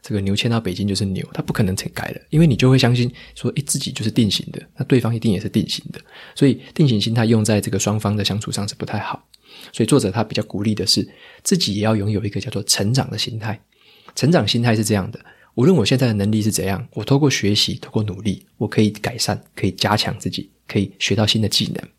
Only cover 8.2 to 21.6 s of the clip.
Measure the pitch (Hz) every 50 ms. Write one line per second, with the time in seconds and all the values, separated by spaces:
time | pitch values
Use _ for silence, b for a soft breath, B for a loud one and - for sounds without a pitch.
8.2 | 101 - 95 107 - - 107 - 101 104 - - - - - 107 - - - -
9.2 | _ _ - B B B B B B B B - - - 151 135 - 98 92 117
10.2 | 107 - - - 104 - - 98 101 113 107 - 92 - - - 98 B B B
11.2 | B B B B B - 202 170 - - 98 104 104 110 113 107 101 107 107 98
12.2 | 110 101 - 101 92 110 - 98 92 - - - 101 104 123 135 - - - 113
13.2 | - - 117 110 104 107 101 - _ _ b b b b b b b b b -
14.2 | - 131 175 170 110 98 - 120 117 120 113 110 110 104 110 101 92 104 113 -
15.2 | - b b b b b b - 120 160 190 151 101 87 131 123 131 120 110 104
16.2 | 98 104 110 110 101 107 98 - 90 95 98 95 120 - _ 120 104 - 139 139
17.2 | 151 139 - - - 101 101 101 - - 95 113 - - - 117 107 104 90 95
18.2 | 101 104 92 - - _ _ _ 117 101 - - 110 104 104 - - - - 120
19.2 | - - 104 107 - _ _ - - 98 92 - - 104 104 107 - - - 104
20.2 | - 95 87 - - - _ _ _ _ - 110 98 - - _ - - - 104
21.2 | 107 101 - 110 107 95 - -